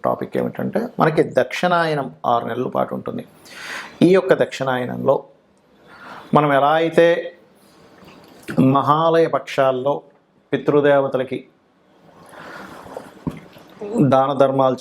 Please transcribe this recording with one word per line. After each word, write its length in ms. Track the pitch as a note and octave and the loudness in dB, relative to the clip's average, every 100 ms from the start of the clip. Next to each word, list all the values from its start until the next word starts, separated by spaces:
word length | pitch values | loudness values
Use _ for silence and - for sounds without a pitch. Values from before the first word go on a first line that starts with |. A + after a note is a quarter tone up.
టాపిక్ 320 | B1+ - - B1+ | -4 -4 -4 -4
ఏమిటంటే, 500 | B1 - B1+ - - - | -4 -4 -4 -4 -4 -2
మనకి 220 | D#3 D#3+ | 0 2
దక్షిణాయనం 920 | - - B2 - F3+ F3 D#3+ D3 B2+ - - | 0 0 -2 -2 0 0 0 -2 -6 -6 -2
ఆరు 200 | A#2+ A#2+ | -2 -2
నెలల 220 | A#2 B2+ | -6 -4
పాటు 260 | C2 B1+ | -4 -4
ఉంటుంది. 300 | B2+ A#2+ - - _ - - - - - - | -6 -8 -10 -12 _ -20 -18 -14 -14 -10 2
ఈ 60 | E3 | 4
యొక్క 260 | F#3+ - | 4 4
దక్షిణాయనంలో 880 | D3+ B2 - E3+ B2+ B2 B2 C3+ C3+ - _ _ _ _ _ _ - - - - | 2 0 -2 -4 -4 -4 -4 0 0 -2 _ _ _ _ _ _ -20 -20 -20 -2
మనం 180 | D3 D3 | 0 2
ఎలా 180 | C#3 C#3+ | 2 2
అయితే 680 | D#3+ E3 E3+ E3+ F3 - - _ _ _ _ - - - - - - - - | 2 2 4 4 2 -4 -14 _ _ _ _ -20 -20 -20 -20 -20 -20 -6 2
మహాలయ 680 | C3 C3+ C3 D3+ E3 E3 D#3+ | 2 4 2 2 4 2 2
పక్షాల్లో 760 | C3+ - - C3+ B2+ C3 C#3+ - _ _ _ - | -2 -4 0 0 0 -2 -4 -8 _ _ _ -6
పితృదేవతలకి 960 | C3 - D3 C#3+ C#3+ C3+ B2+ B2 B2+ - _ _ _ _ _ _ - - - - - - - - - - - - - - - - - G#3 A#3 | -4 0 2 4 2 0 -4 -6 -8 -12 _ _ _ _ _ _ -20 -20 -20 -20 -20 -20 -20 -18 -18 -18 -14 -14 -14 -20 -20 -20 -16 -6 0
దాన 320 | C#3 C3 C3+ | 2 2 2
ధర్మాల 440 | C3+ C#3 C3+ C3 B2 | 2 2 2 0 0